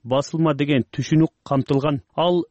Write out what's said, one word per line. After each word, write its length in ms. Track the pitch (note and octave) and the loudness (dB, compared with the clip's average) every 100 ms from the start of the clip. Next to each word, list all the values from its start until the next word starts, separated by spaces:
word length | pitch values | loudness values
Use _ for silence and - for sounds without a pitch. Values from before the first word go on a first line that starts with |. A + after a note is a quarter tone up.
басылма 500 | A#2 C3 C#3+ E3 D#3+ | -2 -2 -2 0 0
деген 320 | C#3+ D3 C#3 - | 0 0 0 -2
түшүнүк 380 | - B2 D#3 D#3+ - | -6 0 2 2 -2
камтылган. 600 | - C#3 - C#3 D3 C#3+ - - | -4 -2 0 -2 -2 -4 -6 -2
Ал 300 | E3+ F3 - | 0 0 -2